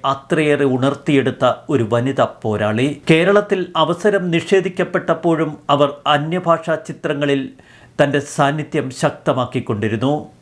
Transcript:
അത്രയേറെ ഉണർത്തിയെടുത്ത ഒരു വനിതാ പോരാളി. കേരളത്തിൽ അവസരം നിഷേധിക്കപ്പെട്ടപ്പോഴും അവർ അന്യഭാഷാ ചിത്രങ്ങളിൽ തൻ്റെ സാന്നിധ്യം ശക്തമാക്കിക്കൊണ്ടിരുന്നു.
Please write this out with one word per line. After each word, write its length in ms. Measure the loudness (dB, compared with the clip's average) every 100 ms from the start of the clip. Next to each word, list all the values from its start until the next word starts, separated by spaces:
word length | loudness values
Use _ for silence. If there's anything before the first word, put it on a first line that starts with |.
| -2
അത്രയേറെ 520 | -4 -2 0 2 2 2 2
ഉണർത്തിയെടുത്ത 760 | 0 0 0 2 2 0 0 0 -2
ഒരു 100 | 0 2
വനിതാ 340 | 0 0 0 0 0
പോരാളി. 440 | -4 0 0 0 -2 -4 2
കേരളത്തിൽ 480 | 2 4 2 2 -4 -2 0
അവസരം 400 | 0 2 2 2 0 -2
നിഷേധിക്കപ്പെട്ടപ്പോഴും 1200 | 2 0 0 -4 -2 -2 -2 -2 0 0 0 -4 -2 2
അവർ 140 | 2 0 0 0
അന്യഭാഷാ 640 | 0 -2 0 0 0 -4 -6
ചിത്രങ്ങളിൽ 540 | -10 -6 -2 0 0 -2 -14 _ -20 -20 -2
തൻ്റെ 200 | 0 0 -4
സാന്നിധ്യം 560 | 0 0 0 -4 -4 -6 -4
ശക്തമാക്കിക്കൊണ്ടിരുന്നു. 1120 | -4 -2 -4 -2 -2 -4 -4 -4 -2 -2 -2 -2 -6 _